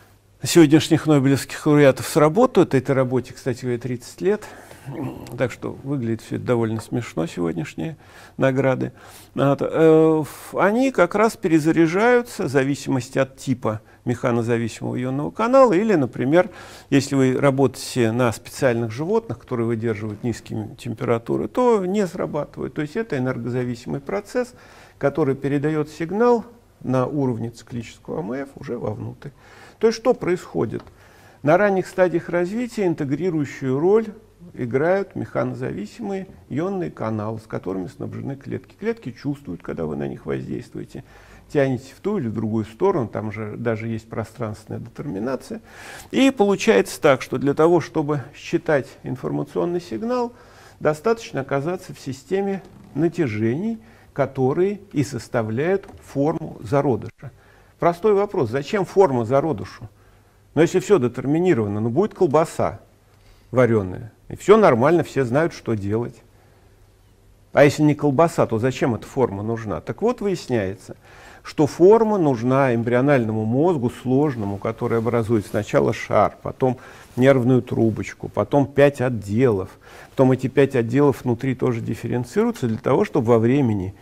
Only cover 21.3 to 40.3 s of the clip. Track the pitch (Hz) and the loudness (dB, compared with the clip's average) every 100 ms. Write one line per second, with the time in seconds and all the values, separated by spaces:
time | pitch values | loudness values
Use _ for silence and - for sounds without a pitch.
21.3 | 139 208 - 247 220 180 208 185 170 - | -4 -4 0 2 2 0 -2 -2 -4 -6
22.3 | 160 - - 135 156 151 220 220 135 127 | -6 -8 -8 -8 -6 -6 -6 -6 -4 -4
23.3 | 123 123 123 123 117 - 143 - 196 - | -4 -6 -4 -4 -6 -8 -8 -6 -8 -6
24.3 | 247 240 - - - - _ 139 139 139 | -6 -6 -10 -20 -20 -20 _ -2 0 0
25.3 | 135 139 143 151 156 151 - 165 196 240 | -2 -2 -2 0 -2 -4 -8 -6 0 2
26.3 | 240 - - _ _ 120 131 127 151 131 | 2 -2 -16 _ _ -2 0 0 0 -2
27.3 | 113 117 - - 120 113 - - - 185 | -2 -6 -10 -14 -12 -12 -16 -10 -8 -6
28.3 | 262 277 - 139 240 - 110 113 123 143 | -8 -10 -14 -12 -8 -6 -6 -10 -12 -18
29.3 | - - - - _ 220 220 262 - 170 | -20 -20 -20 -20 _ 0 2 0 0 0
30.3 | 180 - 170 117 - - - - - - | -4 -4 -4 -4 -4 -12 -20 -20 -20 -20
31.3 | _ 143 175 208 190 175 - 185 165 - | _ 2 4 4 0 -2 2 2 2 -2
32.3 | 175 180 220 247 - 185 160 180 143 185 | -4 -2 -4 -6 -2 -2 0 -4 -2 -2
33.3 | 160 139 - 135 131 175 220 220 - - | -2 -4 -4 -4 0 4 2 2 -8 -20
34.3 | _ - - 123 127 160 196 190 127 117 | _ -20 -10 -4 0 2 0 -2 -8 -6
35.3 | 131 127 123 127 160 208 - 208 196 185 | -4 -4 -6 -8 -8 -10 -10 -8 -8 -10
36.3 | - - 131 180 196 160 147 113 110 107 | -18 -10 -6 -4 -6 -8 -6 -6 -6 -6
37.3 | 110 - 123 180 190 170 - 110 107 117 | -10 -10 -10 -6 -8 -8 -10 -12 -10 -10
38.3 | 135 127 110 - _ 214 226 - - 143 | -10 -10 -12 -12 _ -8 -8 -10 -10 -8
39.3 | 139 - - - 143 80 71 71 - - | -8 -10 -12 -10 -8 -6 -6 -8 -8 -8